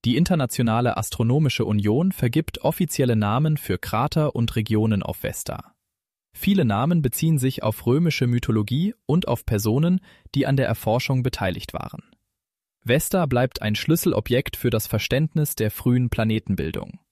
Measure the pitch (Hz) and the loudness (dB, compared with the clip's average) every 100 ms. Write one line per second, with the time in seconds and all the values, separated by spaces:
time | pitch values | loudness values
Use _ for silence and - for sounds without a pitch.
0 | 117 123 175 175 127 - 120 113 123 - | 2 2 2 2 0 0 0 2 2 0
1 | 104 - 117 139 151 - 113 104 101 117 | -6 -2 2 2 2 0 0 2 2 2
2 | 185 - 123 151 160 - - - 165 - | 0 0 0 0 -2 -4 -4 0 -2 0
3 | 127 110 104 117 156 151 - 92 - 110 | 2 4 2 2 2 0 -2 -4 -2 -2
4 | 139 - 151 120 117 - 107 107 110 101 | 0 0 0 0 -2 -2 0 2 2 0
5 | - - - - - - - _ _ _ | -2 -6 -6 -8 -8 -10 -12 _ _ _
6 | _ _ _ - - 196 127 98 139 175 | _ _ _ -4 0 2 2 0 2 2
7 | 135 - 160 156 131 - - - - 135 | 0 0 0 2 0 -2 -4 -2 0 2
8 | 170 - 123 120 - 110 104 131 190 - | 2 0 0 0 0 0 0 0 -2 -4
9 | - 170 - 120 - 107 107 123 165 185 | 0 0 0 -4 -2 -2 0 2 2 0
10 | - - - 139 127 135 127 110 - 117 | -4 -20 -6 -2 2 2 2 -2 0 -2
11 | - 131 117 - 98 87 - - - - | 0 -2 -2 -2 -4 -4 -8 -10 -10 -14
12 | - _ _ _ _ _ _ _ - 131 | -20 _ _ _ _ _ _ _ 2 2
13 | - 190 156 123 131 - 107 107 - 165 | 2 0 2 2 0 -2 -4 -2 0 2
14 | - - - 120 - - 123 110 - 110 | 2 0 2 0 0 -2 0 0 -2 -4
15 | - 123 156 156 147 - 107 - 123 123 | 0 0 0 0 -2 0 -2 0 2 2
16 | 123 - 110 110 - 92 73 - - - | 2 0 0 0 0 -2 -2 -6 -10 -16
17 | _ | _